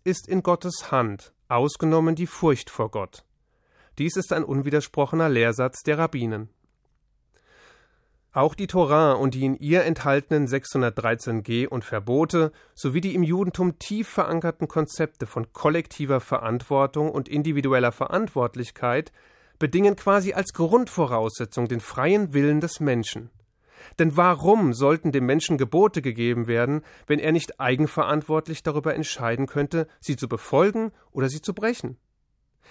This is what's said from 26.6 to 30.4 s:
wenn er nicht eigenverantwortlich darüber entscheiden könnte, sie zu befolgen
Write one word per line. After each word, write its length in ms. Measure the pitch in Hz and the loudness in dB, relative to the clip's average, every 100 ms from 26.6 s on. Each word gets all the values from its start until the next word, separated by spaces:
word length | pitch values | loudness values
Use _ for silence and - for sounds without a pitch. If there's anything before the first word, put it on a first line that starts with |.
| 123 151 - - - | 0 -2 -6 -10 -2
wenn 100 | 151 | 0
er 140 | 156 | 2
nicht 260 | 165 - - | 0 0 -4
eigenverantwortlich 1040 | 127 127 151 - 135 151 147 156 156 160 | 0 2 2 0 0 0 0 -2 -2 -6
darüber 320 | 165 147 151 | -4 -4 -2
entscheiden 520 | 151 156 - 117 120 135 | -4 -4 -4 -4 -2 -2
könnte, 420 | 147 143 165 160 _ | -2 -2 -2 -4 _
sie 180 | - 135 | -8 -6
zu 120 | 117 | -4
befolgen 640 | 120 | -6